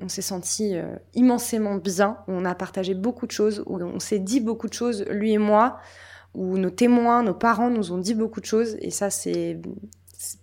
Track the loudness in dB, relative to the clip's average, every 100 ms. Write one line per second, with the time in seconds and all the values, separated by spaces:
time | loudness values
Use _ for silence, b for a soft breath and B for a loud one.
0 | -10 -8 -8 -6 -6 -2 -2 -2 -4 -10
1 | -6 2 4 4 0 -2 -2 -2 -2 2
2 | 2 0 -6 -4 -2 -4 -6 -4 -4 -2
3 | -2 -4 -6 0 0 0 -6 -6 -6 -6
4 | -2 -2 0 0 0 -4 -6 -4 -2 -2
5 | -4 -2 2 4 6 6 6 2 B B
6 | B B B -6 -2 0 0 4 6 6
7 | 6 4 4 2 2 2 2 0 -2 -2
8 | -2 0 -2 -4 -2 0 0 -4 -6 -4
9 | -2 -2 -2 -2 -2 -6 -10 -12 -14 -20
10 | _ -16 -14 -8